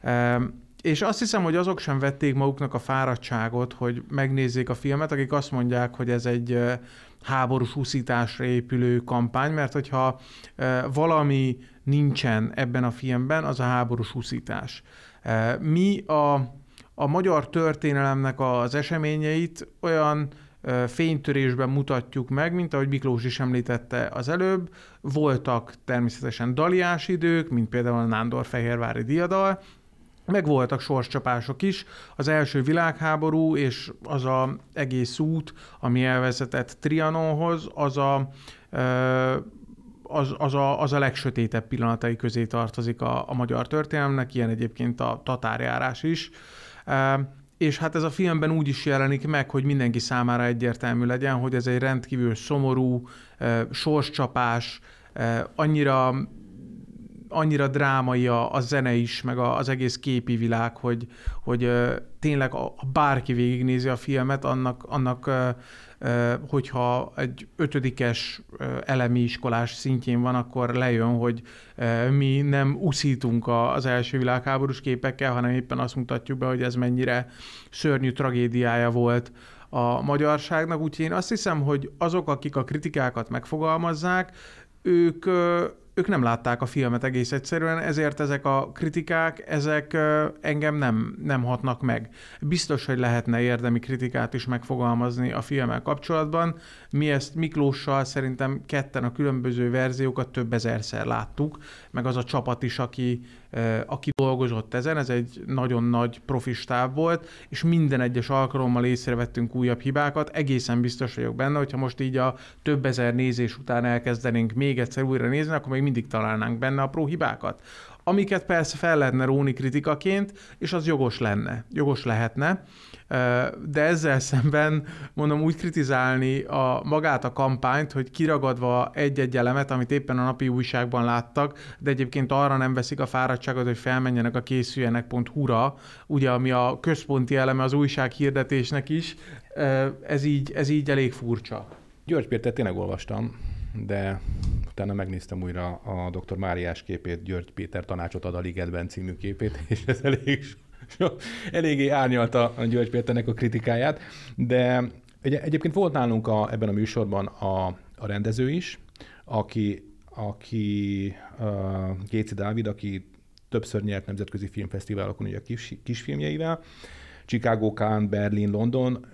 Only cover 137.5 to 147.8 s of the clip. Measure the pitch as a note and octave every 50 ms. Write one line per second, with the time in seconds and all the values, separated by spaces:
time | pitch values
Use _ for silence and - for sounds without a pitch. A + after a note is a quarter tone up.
137.5 | C3 C3 C3 C3 C3+ C#3+ D3 C#3 - - C3 B2 - - C#3+ C#3 C3+ C#3 C3 -
138.5 | C#3 C3+ B2 A#2+ D3+ C#3 C3+ C#3 D3+ E3 E3 E3 - - - - D#3 B2 - -
139.5 | - - D3+ C#3 C3+ C3+ C3+ C3+ - - - - D3+ C#3+ C#3 D3 D3 C#3 C#3 C#3+
140.5 | - - D#3 C#3 D3+ D3+ C#3 D3 C#3 C3+ C3+ B2 B2+ - B2 A#2 A#2 A2+ - -
141.5 | A2+ G#2 - - - - - - - - - - E3+ D3+ - - - A2+ A#2 B2
142.5 | A#2 C#3 B2 G2 F2+ F#2+ F#2+ F#2 F#2+ F#2+ - - G#2+ G#2 A2+ A2+ - - - -
143.5 | - - - - - A2 G#2 G2+ G2+ G2 G2 G2 G2 F#2+ - - - - - -
144.5 | - - - - - - G2 G2+ G2 G2 F#2+ F#2 F#2 F#2 - - F#2 F2+ F#2 F2+
145.5 | F2 F2+ F2+ F2+ F2 F2 - G#2 F#2+ F2+ F2+ F2+ F2 F#2 F2+ - G2 F#2 G2 F#2
146.5 | F2 F2+ F2 F2 E2 - - - F#2 E2+ - F2+ F2 E2+ F2+ F#2 F#2 F2+ F2 -
147.5 | - - F2+ - - F2+